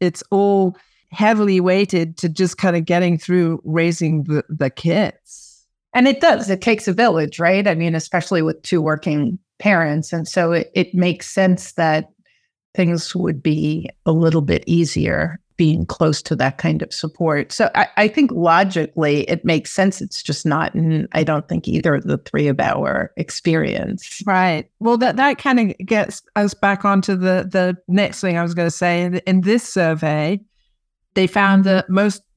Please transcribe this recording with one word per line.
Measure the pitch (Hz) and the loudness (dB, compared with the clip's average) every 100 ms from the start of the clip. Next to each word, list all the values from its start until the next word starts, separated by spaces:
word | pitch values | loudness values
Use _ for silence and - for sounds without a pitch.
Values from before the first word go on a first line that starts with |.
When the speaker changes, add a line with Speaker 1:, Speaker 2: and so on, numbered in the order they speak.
Speaker 1:
It's | 180 - - | -2 -2 -2
all | 196 202 196 185 185 _ _ _ | 0 2 4 2 -2 _ _ _
heavily | - 208 220 208 185 | 0 2 4 2 2
weighted | 180 190 196 175 165 160 | 2 2 2 0 -2 -4
to | 175 | -6
just | 156 180 - | -2 -2 0
kind | 190 170 | 0 0
of | 165 | 0
getting | 175 180 165 | 0 2 0
through | - 180 165 165 | 0 0 2 -2
raising | - 160 170 170 160 156 151 | -4 0 0 0 0 -2 0
the, | 151 - | -2 -4
the | 156 135 | -4 -4
kids. | - 165 190 202 - _ - - - _ _ _ | -2 0 0 0 -4 _ -20 -20 -20 _ _ _
Speaker 2:
And | 247 262 | 2 2
it | 269 | 4
does. | 339 262 202 | 4 2 0
It | 190 | -2
takes | 240 214 - | 0 0 0
a | |
village, | 185 240 160 151 - | 2 2 2 -2 0
right? | 170 190 202 | 2 2 2
I | |
mean, | 165 170 160 | 0 0 -2
especially | - 180 - 180 | -2 -4 -2 0
with | 160 156 | 0 -2
two | - 175 | -2 0
working | 156 156 - 151 147 180 - _ | 0 -2 -2 0 -2 -4 -10 _
parents. | 208 185 160 151 156 | 0 2 2 -2 -4
And | 170 160 | -6 -4
so | - 170 | -2 0
it, | 170 - 190 | 0 -2 -2
it | 180 | -2
makes | 180 180 - - | 0 0 -2 -4
sense | - 190 180 - | 0 2 2 -2
that | - 160 156 - _ _ _ _ _ _ | -2 0 0 -4 _ _ _ _ _ _
things | - 175 170 - 180 | -2 0 0 -4 -4
would | 170 147 | -4 -2
be | 160 151 151 160 170 - - | 0 0 0 -4 -8 -6 0
a | |
little | 160 165 160 | 2 4 2
bit | 143 139 - | 2 -2 2
easier | 170 165 - - 156 165 160 - - | 2 2 0 0 0 -2 -6 -16 0
being | 160 160 85 | 2 2 -2
close | - 156 147 | 0 0 0
to | - 160 | -4 -2
that | 135 - | -2 -2
kind | 170 156 | -2 -2
of | 156 | -4
support. | - 156 - 165 147 139 | -8 -10 -4 -2 -2 -4
So | - 220 | -2 0
I, | - - - | 2 0 2
I | 214 | 0
think | 262 269 | 2 0
logically | - 170 170 196 175 151 - 151 147 - | 2 2 4 2 0 -4 -2 0 0 0
it | 170 - | -2 0
makes | 160 - | -2 -2
sense. | - 196 - | 0 0 0
It's | 196 - | -8 -10
just | - 147 160 | -6 -4 -2
not | 147 160 - | -2 -2 -2
in, | 160 156 - | 0 0 -2
I | - | -2
don't | 160 151 - | 0 -2 -2
think, | 170 - | -6 -2
either | - 165 143 | -2 0 0
of | |
the | - 143 | -2 -6
three | - 147 147 | -4 -2 0
of | 131 | 0
our | 151 147 139 - - - | 0 -2 -2 -4 -4 -6
experience. | 160 - 175 160 151 - - 190 - - 202 | -8 -4 -2 0 0 -4 -6 -8 -12 -10 -2
Speaker 1:
Right. | 185 185 156 - _ | 0 2 0 -6 _
Well, | 226 233 | -2 0
that, | 247 214 | 0 2
that | 277 262 | 0 0
kind | - 247 214 | 0 0 0
of | - 185 | -4 -2
gets | 214 - - - 208 | -2 -2 -6 -8 -2
us | 202 | -2
back | - 202 196 | 0 -2 0
onto | 202 196 190 190 | 2 2 2 0
the, | 185 185 180 | 0 0 0
the | 190 180 180 - | 0 0 -2 -2
next | 185 202 - | 0 0 -2
thing | 190 170 | -2 -2
I | |
was | 170 | -2
gonna | 170 170 | -2 -2
say. | - 175 175 | 0 0 0
In, | 180 180 | 0 -2
in | - 185 | 0 2
this | 185 233 | 2 0
survey, | - 196 165 156 156 151 151 196 - _ _ _ _ _ _ - | 0 0 0 0 0 0 0 -2 -6 _ _ _ _ _ _ 0
they | 185 | 0
found | 208 196 196 | 2 4 4
that | 196 190 - | 4 2 2
most, | 185 208 196 - | 0 0 -2 -12